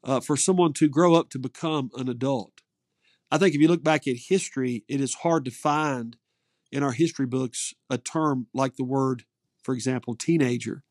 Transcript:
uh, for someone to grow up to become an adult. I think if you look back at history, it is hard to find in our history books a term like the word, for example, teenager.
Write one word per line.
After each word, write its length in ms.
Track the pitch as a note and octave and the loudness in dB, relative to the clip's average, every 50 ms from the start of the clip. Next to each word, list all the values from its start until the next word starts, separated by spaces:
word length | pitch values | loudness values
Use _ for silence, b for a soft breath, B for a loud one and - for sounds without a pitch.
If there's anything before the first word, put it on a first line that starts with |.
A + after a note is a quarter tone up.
| - | -4
uh, 160 | A#2+ C3+ B2 | -2 -2 -2
for 160 | - - D3+ | 0 -2 -2
someone 380 | C3+ - - F#3 F3 F3+ E3 C#3 | 0 2 2 4 4 4 2 4
to 140 | - D#3+ D3+ | 2 2 2
grow 260 | C3 D3+ F3 F3+ E3 | 4 4 4 6 6
up 160 | E3+ D#3 _ | 4 2 _
to 80 | - C3+ | -8 -10
become 520 | B2 A#2+ _ - - E3 D#3 D3+ C3 A#2 - | -10 -10 _ -6 -6 -4 -4 -4 -4 -6 -8
an 120 | B2+ C3 B2+ | -8 -6 -6
adult. 520 | B2 A#2+ B2+ C#3 C#3 B2 F#2+ _ _ - _ _ _ _ _ _ _ _ _ _ _ _ _ _ C#3 | -4 -4 -2 -2 -2 -2 -4 _ _ -20 _ _ _ _ _ _ _ _ _ _ _ _ _ _ 2
I 60 | D3+ | 4
think 160 | F#3+ F#3+ C#3+ | 4 4 4
if 60 | C#3+ | 4
you 80 | D3+ D#3 | 4 4
look 140 | F3 E3+ C#3 | 4 2 2
back 240 | D#3+ D#3 D3 - | 0 0 2 0
at 220 | C#3+ B2+ A#2 - - | -2 -6 -6 -2 0
history, 560 | F3+ F#3+ F3+ - - C#3 C3 B2+ B2 A2+ - | 0 0 0 -4 -4 -4 -2 -2 -4 -6 -6
it 140 | _ C3+ C#3 | _ -4 -4
is 140 | C#3 B2 - | -4 -4 -6
hard 300 | - - E3+ E3 D#3+ C3+ | -4 0 0 0 2 0
to 40 | B2+ | -4
find 680 | A2+ - - D#3 D3 D3+ D#3 D3+ C3+ B2+ A#2 A#2 A#2 _ _ _ _ _ _ _ _ _ _ _ | -10 -4 -2 0 0 0 0 -2 -2 -4 -6 -10 -12 _ _ _ _ _ _ _ _ _ _ _
in 120 | - C#3 C#3+ | -4 -2 -2
our 100 | C#3 B2 | -2 2
history 340 | A#2 E3 D#3+ - - C3+ | 0 0 0 0 -4 -4
books 480 | B2 A#2+ C3 C3 A#2+ - - - - - _ _ _ | -2 -2 -4 -4 -4 -6 -8 -10 -10 -12 _ _ _
a 80 | C3+ B2 | -6 -6
term 480 | _ - - E3 D#3+ D3+ C#3+ B2+ A#2+ _ _ | _ -4 -2 0 0 2 0 0 -4 _ _
like 220 | C3 C3+ C3+ - | -2 -2 -2 -2
the 80 | - C3+ | -6 -6
word, 400 | B2 C3 C3+ C3+ C3 C3 A#2+ - _ _ _ _ _ _ _ _ | -2 0 0 0 0 0 -4 -8 _ _ _ _ _ _ _ _
for 120 | - C3+ | -6 -6
example, 400 | B2 G#2+ C3 C3 B2 - - A#2 | -2 -2 -2 -2 -2 -4 -6 -10
teenager. 680 | - - - E3+ E3 C#3+ B2 A#2+ A#2+ A2 A2+ - C#3 _ _ | -6 -2 0 2 2 2 2 0 -2 -4 -8 -10 -10 _ _